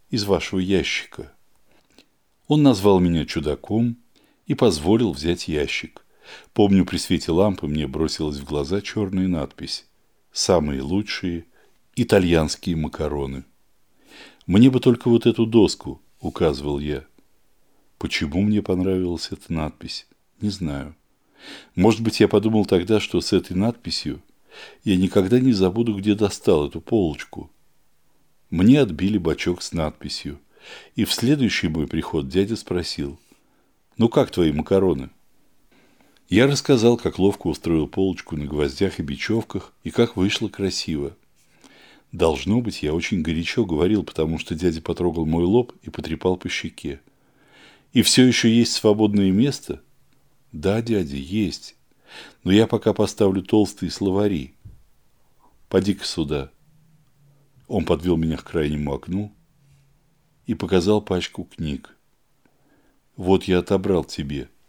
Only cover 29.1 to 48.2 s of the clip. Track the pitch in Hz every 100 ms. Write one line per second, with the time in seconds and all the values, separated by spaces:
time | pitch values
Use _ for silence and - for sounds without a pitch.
29.1 | 104 82 76 - 87 - 85 78 - -
30.1 | - - 71 _ _ - - - - 117
31.1 | - 117 147 120 - 90 80 73 82 76
32.1 | 82 67 85 98 113 - 90 87 - 69
33.1 | 67 _ _ _ _ _ _ _ - 117
34.1 | 151 - - 82 73 78 98 95 71 65
35.1 | _ _ _ _ _ _ _ _ _ _
36.1 | _ - 92 135 139 - 135 117 120 90
37.1 | 78 95 101 87 76 - 82 73 - 95
38.1 | 90 - 76 73 73 73 67 98 - 76
39.1 | 69 - 110 110 101 - _ - - 117
40.1 | - 104 - 110 - 98 - - 78 71
41.1 | - _ _ _ _ - _ _ _ _
42.1 | 90 85 71 80 113 117 90 76 80 82
43.1 | 95 80 80 82 - 107 78 87 104 85
44.1 | - 78 80 - 80 87 80 - 82 87
45.1 | 80 78 82 87 113 120 - - - -
46.1 | - 92 90 - - - - 78 69 _
47.1 | _ _ _ _ _ - _ _ 127 104
48.1 | -